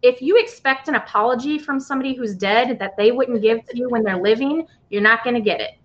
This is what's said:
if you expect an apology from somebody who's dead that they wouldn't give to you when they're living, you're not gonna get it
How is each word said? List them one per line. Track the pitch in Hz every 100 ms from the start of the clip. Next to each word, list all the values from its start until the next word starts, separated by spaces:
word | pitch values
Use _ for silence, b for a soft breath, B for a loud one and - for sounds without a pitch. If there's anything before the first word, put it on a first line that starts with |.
if | 247 247
you | 262 415
expect | - - 269 269 -
an |
apology | 254 - 208 226 247 269 302
from | 294 269
somebody | 269 269 262
who's | 254 233
dead | 185 196 214 247 247
that | 196 -
they | 214
wouldn't | 247 254 233
give | 214 226 -
to | 240
you | 247
when | 233
they're | 214 185
living, | 196 226 269 311 320 b _
you're | 202
not | 208 226
gonna | 247 240
get | 208 175
it | - -